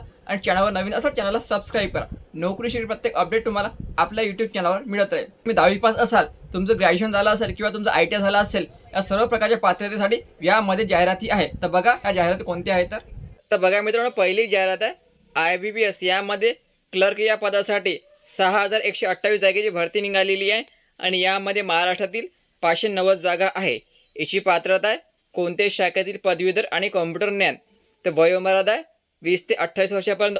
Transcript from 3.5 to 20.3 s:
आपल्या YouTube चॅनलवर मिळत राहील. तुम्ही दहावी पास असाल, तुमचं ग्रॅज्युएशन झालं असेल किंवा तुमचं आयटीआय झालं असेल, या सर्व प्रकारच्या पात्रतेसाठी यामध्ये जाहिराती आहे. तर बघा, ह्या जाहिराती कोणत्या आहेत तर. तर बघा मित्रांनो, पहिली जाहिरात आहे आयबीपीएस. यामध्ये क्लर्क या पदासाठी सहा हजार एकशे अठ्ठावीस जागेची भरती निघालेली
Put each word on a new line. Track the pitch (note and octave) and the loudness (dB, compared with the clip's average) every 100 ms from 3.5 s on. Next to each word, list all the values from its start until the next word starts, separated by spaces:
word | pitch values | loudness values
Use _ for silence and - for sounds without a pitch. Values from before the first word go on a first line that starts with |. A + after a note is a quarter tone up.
| G3+ G#3 - - - | -4 -4 -8 -8 -2
आपल्या | E3+ G#3+ | -2 -2
YouTube | A3 F#3+ A3 | -4 -2 -6
चॅनलवर | G#3 F3 G3 | -2 -2 -2
मिळत | G3 G3+ G3 | -2 -2 0
राहील. | D#3+ - | -2 -6
तुम्ही | - A3+ | -8 -4
दहावी | G#3+ E3+ G3 | 4 4 4
पास | A3+ A3+ | 2 2
असाल, | A#3+ G#3+ - - - | 2 2 2 -2 -10
तुमचं | F#3 F#3+ A3 | -4 -2 2
ग्रॅज्युएशन | F#3 F3+ A3 | 4 2 2
झालं | G3+ G#3 | 2 2
असेल | G#3+ A3 | 2 0
किंवा | - G#3 | -4 -4
तुमचं | G#3 G#3 | -2 0
आयटीआय | D#3+ E3+ G#3 | 2 2 2
झालं | G3 G3+ | 2 2
असेल, | G3+ G3 E3 - - | 2 -2 -6 -10 -10
या | - | -6
सर्व | F#3+ G3 A#3 | -2 0 0
प्रकारच्या | A3+ G#3+ - | 2 2 2
पात्रतेसाठी | G3 F3+ G#3 G#3+ G3+ A#3 - - | 2 0 -2 -2 0 -2 -4 -6
यामध्ये | E3 G#3+ G3+ F#3+ G#3+ | 0 2 2 0 2
जाहिराती | F3 F3+ - A3 | 2 2 0 -2
आहे. | G3+ D#3 - | 0 -2 -2
तर | F3+ | -2
बघा, | F3 G3+ | 0 2
ह्या | B3 G3+ | 2 0
जाहिराती | F3+ E3+ F3+ | 0 0 0
कोणत्या | - F3 F3 | -4 -6 -2
आहेत | F#3 F3 | 0 -2
तर. | G#3+ - - - - - | -6 -12 -16 -16 -14 -2
तर | G3+ | 2
बघा | F#3 G3+ | 4 2
मित्रांनो, | G#3 A3+ A#3+ | 2 0 0
पहिली | A#3 F#3 G3 A3+ | 2 0 2 2
जाहिरात | F#3+ F#3+ F#3 | 2 2 0
आहे | - F4+ _ _ _ - | -2 -6 _ _ _ -2
आयबीपीएस. | E3 F3+ G#3 G#3+ G#3+ - | 0 0 -2 0 0 0
यामध्ये | F3+ F#3+ G3+ G3+ A3 E4 _ _ _ | 0 0 0 0 0 0 _ _ _
क्लर्क | F#3 G3 G3+ | 0 2 2
या | A3 G#3+ | 0 2
पदासाठी | G#3 G3+ G3+ G3+ F#3+ D3+ - _ - | 0 0 0 0 0 -4 -8 _ -10
सहा | - F#3+ G3+ | 0 2 4
हजार | G3+ A3 | 2 0
एकशे | G#3 F#3 G3+ | -2 -2 -2
अठ्ठावीस | F3+ G3+ G#3 | 0 0 2
जागेची | F#3+ F#3+ G#3+ | 2 2 0
भरती | F3 E3 G#3 | 0 -2 -2
निघालेली | G3+ G3 F#3+ | 0 0 2